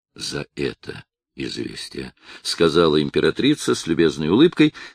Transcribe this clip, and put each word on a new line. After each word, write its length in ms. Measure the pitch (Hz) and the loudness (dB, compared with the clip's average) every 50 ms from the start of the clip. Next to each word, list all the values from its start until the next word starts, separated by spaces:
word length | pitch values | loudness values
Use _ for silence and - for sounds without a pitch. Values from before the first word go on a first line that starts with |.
| _ _ _ | _ _ _
за 320 | - 85 - - 71 71 _ - | -14 -12 -8 -8 -8 -10 _ -8
это 480 | - 71 64 57 _ - - - - - _ _ _ _ _ _ | -6 -6 -6 -6 _ -14 -16 -16 -16 -16 _ _ _ _ _ _
известие», — 800 | 67 67 60 - 58 55 55 53 - - - - 69 65 64 _ _ _ - - - | -12 -10 -10 -8 -8 -10 -10 -10 -14 -16 -14 -12 -12 -14 -14 _ _ _ -20 -20 -12
сказала 580 | - - - - 85 82 76 85 85 78 76 76 | -8 -6 0 2 2 4 4 4 4 4 4 2
императрица 720 | 73 69 - 82 78 80 - - - 139 151 - - - 123 | 0 0 0 0 0 0 0 0 0 0 0 0 0 -2 -2
с 120 | - - | -2 -2
любезной 440 | 82 80 71 82 78 67 71 78 76 | -2 0 2 2 2 2 0 -2 2
улыбкой, 440 | 92 123 160 180 - - 151 151 - - - - - | 4 4 4 4 4 4 2 2 2 -4 -20 -20 -14